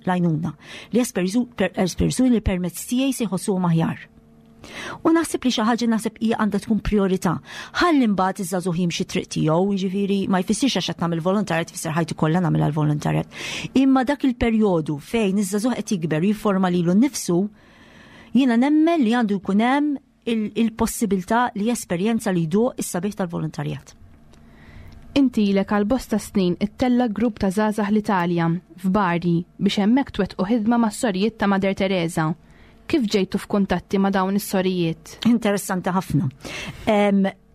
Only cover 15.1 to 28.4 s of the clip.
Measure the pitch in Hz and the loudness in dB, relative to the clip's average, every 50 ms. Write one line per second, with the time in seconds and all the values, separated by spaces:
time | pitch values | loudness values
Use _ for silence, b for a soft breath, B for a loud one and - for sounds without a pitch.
15.1 | - 233 220 190 190 202 214 180 190 208 196 262 240 - 202 - 233 180 160 160 | -2 0 0 2 0 0 0 -2 -2 -2 -2 -2 -2 -2 -4 -4 -4 -2 -2 -2
16.1 | 156 156 165 202 214 208 - 214 196 190 190 180 180 180 175 165 180 202 247 294 | 0 0 2 0 0 0 0 0 0 2 2 2 2 2 2 2 4 4 4 2
17.1 | - - - - 175 170 196 208 B B B B B B B B B B B B | 0 -4 -4 0 0 0 0 -2 B B B B B B B B B B B B
18.1 | B B B B B 233 277 262 233 233 247 285 302 311 311 330 339 339 262 208 | B B B B B 2 4 4 4 4 4 4 4 4 4 4 4 4 2 2
19.1 | 233 247 240 202 202 196 - - 190 202 226 240 262 285 294 302 285 254 - _ | 2 2 2 0 0 -2 -2 0 2 2 2 4 2 2 2 0 -2 -4 -8 _
20.1 | _ _ _ - 240 220 214 208 - - 226 220 220 - 226 220 - - 240 202 | _ _ _ -4 -2 -2 -4 -4 -2 0 0 0 0 -2 -2 -2 -2 -2 -2 0
21.1 | 196 190 180 - 226 233 247 240 - 202 202 226 247 - - - 185 170 185 220 | 0 -2 0 0 0 0 0 0 -2 -2 -2 -2 -2 -4 -4 -4 -4 -2 0 0
22.1 | 233 220 - 214 185 175 165 156 156 208 226 254 - - - - - 180 170 208 | -2 0 -2 0 0 0 0 0 2 2 2 2 0 -4 -8 -6 -6 -4 -4 -4
23.1 | 202 - 196 170 170 170 156 156 - - 147 147 147 139 - - - - - - | -4 -6 -6 -6 -4 -6 -6 -6 -6 -6 -6 -6 -8 -8 -12 -16 -20 -20 -20 -20
24.1 | - - - - B B B B B B B B B B B B B B B B | -20 -20 -20 -20 B B B B B B B B B B B B B B B B
25.1 | - 285 277 254 - 226 214 202 196 190 190 - 214 208 208 202 262 247 - - | 0 2 2 2 2 2 2 2 2 2 0 0 0 0 2 2 0 -2 0 -2
26.1 | - 208 - - - 208 190 180 175 - - 208 - - 269 254 247 240 247 240 | -4 -4 -4 -2 -2 0 0 0 0 -2 -4 -6 -2 -2 0 2 2 2 2 0
27.1 | 202 202 220 247 208 - - 196 175 208 214 214 208 214 214 196 214 214 208 - | 0 0 -2 -2 -2 0 -2 0 0 0 0 0 0 -2 -2 0 0 0 0 0
28.1 | 208 180 170 175 175 170 | 0 0 2 0 0 2